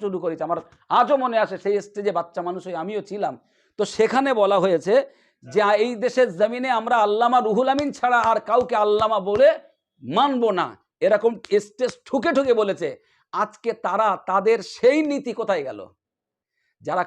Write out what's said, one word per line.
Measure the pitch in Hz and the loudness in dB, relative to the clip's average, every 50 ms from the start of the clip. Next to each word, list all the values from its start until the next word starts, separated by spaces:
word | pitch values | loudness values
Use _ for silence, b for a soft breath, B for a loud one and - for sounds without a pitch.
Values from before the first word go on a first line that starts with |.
| 214 | -8
শুরু | 202 185 180 165 | -6 -6 -4 -6
করেছি। | 170 165 156 160 156 | -6 -6 -6 -6 -6
আমার | 170 165 - b b b b b 160 240 | -6 -6 -6 b b b b b 2 2
আজও | 285 208 294 269 254 | 4 4 2 0 0
মনে | 247 226 220 214 | 0 0 0 -2
আসে | 185 190 175 - | -2 -4 -8 -4
সেই | 196 202 202 190 | -2 -2 -2 -4
স্টেজে | 202 - 208 202 202 185 170 | -6 -12 -6 -4 -2 -2 -2
বাচ্চা | 165 170 - 190 175 175 | -6 -6 -8 -8 -8 -6
মানুষ | 180 185 175 | -8 -8 -10
হয়ে | 185 175 165 160 | -10 -10 -8 -8
আমিও | 190 214 208 196 - | -6 -8 -8 -8 -8
ছিলাম। | 190 208 190 156 127 120 _ _ _ _ _ _ _ - | -8 -6 -6 -6 -6 -10 _ _ _ _ _ _ _ -6
তো | 208 190 - | -6 -6 0
সেখানে | - 220 220 220 254 269 277 254 220 202 | 0 0 2 2 0 0 0 2 2 4
বলা | 196 202 190 170 | 4 4 2 2
হয়েছে | 196 180 160 135 180 214 277 - b b b b b b b - 123 127 | 2 2 0 0 2 2 2 2 b b b b b b b -20 -4 0
যে | 196 208 202 214 208 220 | 0 2 4 4 2 2
এই | 240 247 214 214 | 0 -2 -4 -4
দেশের | 240 240 254 254 226 175 165 | -2 0 2 0 0 2 0
জমিনে | 214 220 233 247 254 262 247 226 | -2 -2 0 -4 -4 -2 -2 -2
আমরা | 220 240 247 233 208 | 0 0 2 2 2
আল্লামা | 208 208 220 240 233 247 247 | 2 2 2 2 2 2 2
রুহুল | 233 220 208 208 262 262 269 | 2 2 0 2 2 2 0
আমিন | 277 302 285 - - | 0 -2 -4 -4 -4
ছাড়া | - 247 247 240 220 226 | -2 2 2 2 2 2
আর | 226 214 - - | 0 0 0 0
কাউকে | 214 247 247 247 240 214 208 | 0 0 0 0 0 0 2
আল্লামা | 208 208 214 220 220 220 208 185 196 | 2 2 2 2 0 0 -2 -2 -2
বলে | 208 214 269 302 311 - - _ _ _ _ _ _ _ 131 | 2 4 4 4 4 2 -6 _ _ _ _ _ _ _ -12
মানব | 117 147 208 269 285 269 247 233 220 196 180 | -4 0 0 0 2 2 2 0 0 0 0
না, | 160 123 - - _ _ _ _ 156 | -2 -4 -6 -14 _ _ _ _ 2
এরকম | 185 214 208 214 233 233 190 - - 196 208 208 | 2 2 4 2 0 -2 -2 -6 -2 0 0 0
স্টেজ | - _ - 254 220 - - _ | -2 _ -6 -6 -6 -6 -8 _
ঠুকে | - - 269 - 339 302 | -6 -6 -2 -2 0 0
ঠুকে | 269 277 262 240 220 | 2 2 2 2 2
বলেছে। | 214 196 185 135 170 143 127 - _ _ _ _ _ _ - | 2 0 -2 -4 -6 -8 -8 -10 _ _ _ _ _ _ -4
আজকে | 175 214 208 - - - 233 214 220 - | -4 -4 -4 -6 -8 -8 -8 -8 -4 -4
তারা | 202 202 214 220 214 190 175 - - | -4 0 0 2 0 0 -2 -4 -2
তাদের | 185 196 196 220 226 226 180 - - | -2 0 2 2 0 0 -2 -8 -10
সেই | - - 247 277 311 311 294 | 2 2 4 4 4 2 0
নীতি | 285 277 - 240 214 - | -2 -4 -4 -6 -8 -6
কোথায় | 220 208 196 170 139 131 | -4 -2 -2 -2 -4 -6
গেল? | 107 104 92 101 _ _ _ _ _ _ _ _ _ _ _ _ _ _ _ _ _ _ - | -10 -12 -14 -18 _ _ _ _ _ _ _ _ _ _ _ _ _ _ _ _ _ _ -8
যারা | 147 156 180 175 | -4 -2 -2 -2